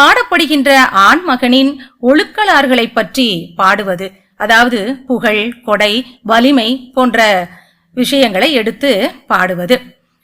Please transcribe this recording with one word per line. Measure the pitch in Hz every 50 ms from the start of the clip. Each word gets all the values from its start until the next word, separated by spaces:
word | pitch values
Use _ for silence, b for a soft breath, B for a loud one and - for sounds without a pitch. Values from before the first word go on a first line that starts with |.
பாடப்படுகின்ற | 277 320 415 494 480 - 359 339 339 262 311 285 254 277 269 262 254 - -
ஆண்மகனின் | 190 196 208 254 330 359 330 254 247 262 240 247 269 269 277 285 277 B B B _
ஒழுக்கலார்களை | - 247 285 311 - - - - 427 392 339 277 285 254 262 247 226 233
பற்றி | - 233 220 - - 262 254 220 190 165 170 - 170
பாடுவது, | - 196 185 202 202 208 190 180 175 190 185 b b b b b
அதாவது | - 214 214 226 226 240 247 240 220 190 226 277 262 -
புகழ், | - 254 226 - 220 214 208 214 240 233 -
கொடை, | - 233 - 196 214 208 208 240 254 - - _
வலிமை | - 208 226 233 240 269 285 262 220 226 254 262 - - -
போன்ற | 269 254 247 - 233 226 214 202 185 175 170 b b b b b b b b
விஷயங்களை | _ - 247 - - 277 262 226 190 185 226 320
எடுத்து | 302 240 208 226 - - 269 285 226 190 226 359 - - _
பாடுவது. | - 220 185 180 185 185 175 180 175 254 247 - - - _ _ _ _ _